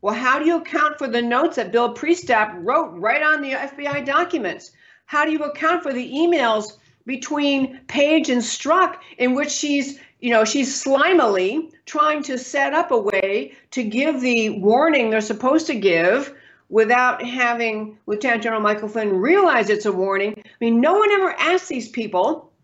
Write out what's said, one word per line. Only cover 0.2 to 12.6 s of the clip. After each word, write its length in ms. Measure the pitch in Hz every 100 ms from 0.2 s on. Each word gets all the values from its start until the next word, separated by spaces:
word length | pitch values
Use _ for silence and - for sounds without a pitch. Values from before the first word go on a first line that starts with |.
| 254 277
do 80 | 302
you 100 | 339
account 400 | 330 320 302 294
for 120 | 269
the 120 | 233
notes 360 | 233 247 330 330
that 160 | 202
Bill 200 | 220 240
Priestap 680 | 233 294 339 - 226 214 175
wrote 260 | 175 285 302
right 280 | 170 202 277
on 200 | 302 311
the 100 | 277
F 240 | 262 277 277
B 100 | 285
I 140 | 285
documents? 720 | 262 285 349 339 359 - - _ _ _
How 220 | _ 302 311
do 40 |
you 140 | 311
account 380 | 294 294 320 349
for 100 | 330
the 180 | 254 247
emails 680 | 269 339 339 240 214 208 - _ _
between 760 | - 262 - 294 285 277 262 - _
Page 440 | - 294 320 311
and 100 | 247
Strzok 560 | 220 - 277 339 359 - - -
in 160 | 247
which 160 | 254 294
she's, 480 | - 294 285 240 - - _
you 100 | 240
know, 140 | 233
she's 400 | 220 285 269 -
slimily 880 | - 269 311 370 240 190 185 277 330 _ -
trying 360 | 302 302 302
to 160 | 277 254
set 340 | - 285